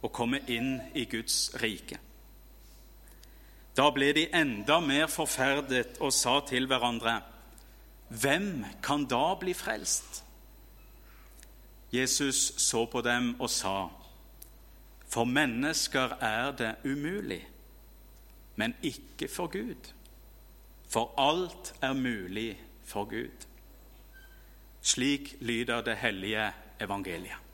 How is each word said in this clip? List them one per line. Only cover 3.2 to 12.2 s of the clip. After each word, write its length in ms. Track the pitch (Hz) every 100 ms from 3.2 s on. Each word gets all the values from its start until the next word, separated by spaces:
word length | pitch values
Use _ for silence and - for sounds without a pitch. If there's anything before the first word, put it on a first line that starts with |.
| - - - - - -
Da 140 | 147
ble 220 | 135 139
de 120 | 151 165
enda 440 | 175 147 107 104 160
mer 280 | 156 139 156
forferdet 880 | - 156 - 131 139 135 127 117 -
og 120 | 143
sa 240 | - 123 139 143
til 220 | 127 131
hverandre: 500 | 131 120 117 113 113 - - - - - - - - -
«Hvem 560 | 113 135 156 202 151 95 -
kan 200 | - 147
da 300 | 131 123 156 190
bli 120 | 185 180
frelst?» 680 | - - - - - - - - - - - - - - - - - - - - - - -
Jesus 600 | 120 131 -